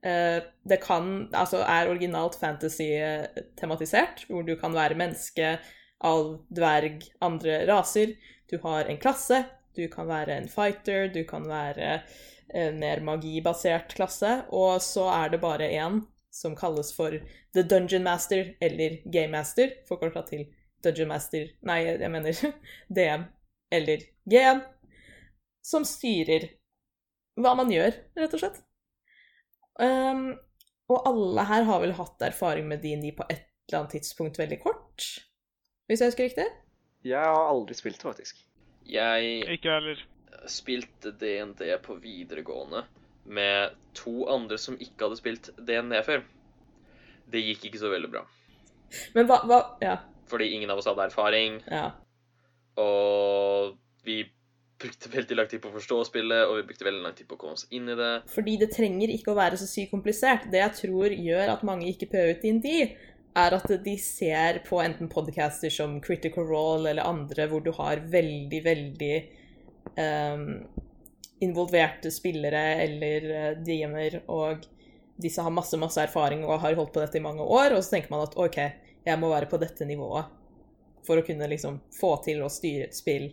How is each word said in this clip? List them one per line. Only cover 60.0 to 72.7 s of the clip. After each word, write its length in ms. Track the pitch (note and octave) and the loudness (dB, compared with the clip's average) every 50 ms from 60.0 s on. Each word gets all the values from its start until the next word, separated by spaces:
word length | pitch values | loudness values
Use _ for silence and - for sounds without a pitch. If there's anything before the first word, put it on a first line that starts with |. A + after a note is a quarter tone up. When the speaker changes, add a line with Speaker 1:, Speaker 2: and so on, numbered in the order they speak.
| F#3+ G3+ A3 - - C4 C4 A3+ - - | -2 -2 0 2 4 4 4 4 0 2
Speaker 1:
Det 80 | F#3 F#3 | 2 4
jeg 160 | G3 G#3 G#3 - - | 4 4 0 -4 -6
tror 320 | F#3+ F#3 F#3 G3 G#3 G#3 | -2 0 2 2 2 0
gjør 380 | - E3+ E3 E3 F3+ G3 G3+ G#3+ | 0 0 0 2 2 2 2 0
at 80 | G3+ - G#3 | 0 0 -4
mange 180 | F#3+ F3+ E3+ F3+ F#3 | -2 -2 -4 -4 -4
ikke 160 | - - - | -6 -6 -2
prøver 240 | - G3 F3 E3 E3+ | 2 4 4 4 2
ut 80 | - - | 2 2
D 80 | A3 | 2
and 140 | A3 A3+ A3 | 2 2 2
D, 80 | C#4 D#4+ E4+ C#4+ A3 - - - - - - - _ - | 2 2 2 2 2 -2 -10 -20 -20 -20 -20 -20 _ 4
er 180 | - F3 F3 F3+ | 4 6 6 6
at 140 | F#3 - - G3+ F#3 G3 | 2 2 0 0 0 0
de 100 | G3+ G3+ G3 | -4 -4 -4
ser 600 | - - - - G3+ E3 D#3 D#3+ D#3+ E3 E3+ F3 - | -4 -8 -4 -2 0 0 2 4 4 2 2 0 -2
på 140 | - F#3+ F3 D#3+ | -2 0 0 2
enten 280 | E3 D#3+ - E3+ D#3+ - | 0 -2 -4 -6 -4 -2
podcaster 580 | E3+ D#3 D#3 D3 - D3+ D3 D3 - - D#3 - | -4 -4 -2 -2 -2 -2 -2 -2 -2 -4 -4 -2
som 260 | - D3+ D3 D3 D3 - | -2 -4 -4 -4 -8 -4
Critical 420 | - F3+ D#3+ - - - F3+ E3+ D#3+ | -4 -4 -2 -2 -4 -2 -2 -2 0
Role 420 | D#3+ D3+ D#3 D#3+ D#3+ D#3 D#3+ D#3 | 0 2 2 2 2 2 2 0
eller 160 | D3+ D#3 D3+ | 0 0 0
andre, 400 | D#3+ F3 D#3+ C#3+ C#3+ C#3+ - D3+ D3+ | -2 -2 -2 -4 -6 -2 -2 -2 0
hvor 120 | D#3 D#3 D#3 | 0 -2 -2
du 60 | E3 D#3+ | -2 -2
har 240 | - D3+ D3 D3+ D3+ D#3+ D#3+ | -2 -2 -2 -2 -2 -4 2
veldig, 500 | E3+ F3+ E3 D#3 D3+ D3 C#3+ C#3+ D3+ D#3 D#3 | 4 4 4 4 0 -6 -8 -6 -6 -2 2
veldig, 520 | E3 E3 D3+ D3 C#3+ C#3 D#3+ D#3 C#3+ D3 D#3+ - - - - - - - - - - - - - - - - | 2 2 2 0 -8 -8 -4 -2 -2 -2 -2 -2 -6 -20 -20 -20 -20 -20 -20 -20 -20 -20 -20 -20 -12 -4 -2
ehm, 460 | D#3+ D#3 D3+ D3+ D3 D3 D3 D3 D3 D3 - G2+ - - - - - - - - - - _ _ - - _ _ G3 | -2 0 0 0 0 -2 -2 -4 -6 -8 -8 -10 -10 -12 -12 -12 -12 -12 -20 -20 -20 -20 _ _ -20 -20 _ _ -2
involverte 640 | F#3 F3 E3+ F3+ F3+ F3+ E3+ D#3+ D3 - - - D#3+ | 0 0 0 0 4 4 4 4 4 2 -4 -8 -6
spillere 520 | D#3 - - F#3 E3+ D#3 D3 D3 C#3+ D3+ D#3 D#3 | -6 -4 -4 -4 -2 -2 -2 0 0 2 2 2